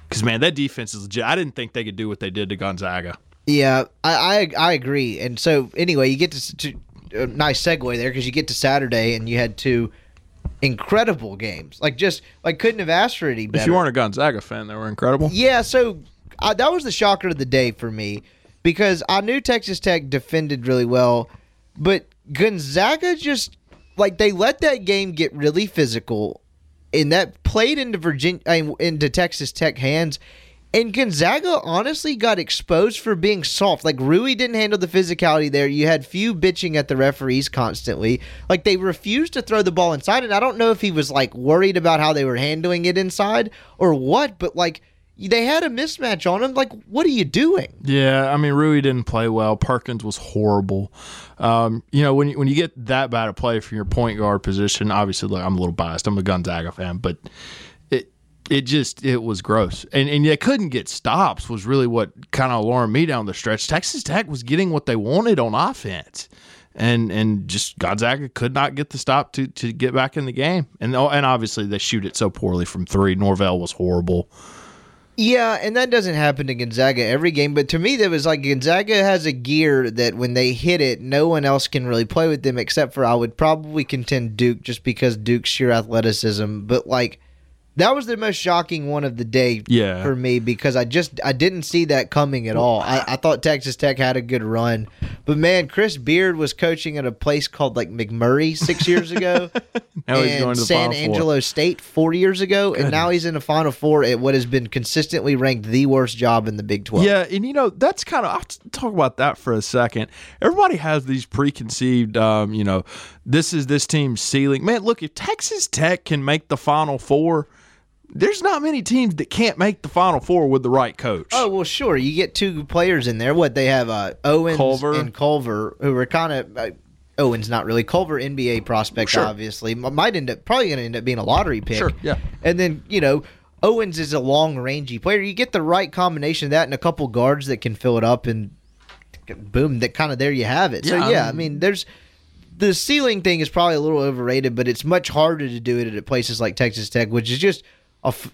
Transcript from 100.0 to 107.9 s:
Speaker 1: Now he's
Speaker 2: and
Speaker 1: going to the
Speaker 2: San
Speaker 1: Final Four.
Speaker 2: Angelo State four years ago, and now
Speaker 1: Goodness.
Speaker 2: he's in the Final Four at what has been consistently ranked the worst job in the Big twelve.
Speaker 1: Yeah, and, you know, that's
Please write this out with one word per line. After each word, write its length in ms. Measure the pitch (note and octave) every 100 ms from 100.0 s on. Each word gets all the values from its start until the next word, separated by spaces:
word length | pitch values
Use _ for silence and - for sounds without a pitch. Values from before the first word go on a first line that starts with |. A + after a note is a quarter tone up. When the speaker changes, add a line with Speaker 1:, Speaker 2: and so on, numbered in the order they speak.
| -
Speaker 1:
Now 140 | C3
he's 80 | -
Speaker 2:
and 80 | C#3+
Speaker 1:
going 160 | B2+ B2
to 40 |
the 40 | A#2
Speaker 2:
San 240 | E3+ -
Speaker 1:
Final 40 | - D#3
Four. 80 |
Speaker 2:
Angelo 260 | G#2+ D#3+ C#3+
State 400 | - - E3 E3+
four 340 | - - D#3+ E3+
years 260 | F#3+ F#3
ago, 320 | F#3+ G3+ G3+
and 160 | - C#3
now 160 | D#3 E3+
Speaker 1:
Goodness. 20 |
Speaker 2:
he's 120 | F3 E3
in 80 | D#3
the 60 |
Final 300 | - D#3 D#3
Four 320 | - D3+ D3+ A#2+
at 140 | A#2+
what 140 | C3
has 140 | C3+ A#2+
been 180 | C3 A2+
consistently 720 | C3 A#2 D#3+ D3 E3 A#2+ C3+
ranked 320 | C3+ B2 G#2+
the 180 | B2 C#3
worst 320 | C3+ B2 A2+
job 300 | A#2+ A#2 A2
in 100 | G#2
the 60 |
Big 200 | G#2 G#2 G2+
twelve. 200 | G#2+ G3
Speaker 1:
Yeah, 220 | G3+ F3
and, 160 | G3 A#3+
you 80 |
know, 160 | C#4+ B3
that's 340 | - C#4